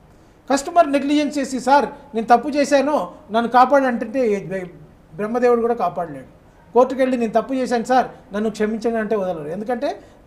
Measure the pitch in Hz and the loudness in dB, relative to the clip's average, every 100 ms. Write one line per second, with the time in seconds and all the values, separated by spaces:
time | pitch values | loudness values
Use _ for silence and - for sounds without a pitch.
0 | - - - _ - 269 339 349 302 277 | -20 -20 -20 _ -4 -4 0 2 4 2
1 | 277 294 294 294 269 254 254 285 277 - | 2 0 0 -2 -4 -4 4 4 4 -6
2 | - 220 220 240 294 285 277 277 277 277 | -8 -6 2 2 4 0 2 2 2 -2
3 | 175 - - 214 233 247 254 277 262 240 | -4 -10 -4 -2 2 4 6 4 2 -2
4 | 226 269 233 196 160 190 180 - - - | -4 -2 0 -2 -4 -8 -10 -14 -20 -20
5 | _ 160 208 247 240 240 233 233 175 185 | _ -10 -6 0 2 2 0 -2 -4 -4
6 | 165 135 127 - - _ - 233 254 262 | -8 -10 -18 -20 -20 _ -2 2 2 2
7 | 254 254 226 226 240 262 247 240 226 254 | 0 0 0 -2 -2 -2 -2 -2 2 0
8 | - - - 202 220 214 214 220 233 226 | 0 -6 -10 -4 -4 -2 -4 -2 -4 -4
9 | 214 220 185 170 147 185 220 240 294 415 | -2 -2 -2 -6 -8 -8 -6 -4 -4 -8
10 | - - | -14 -20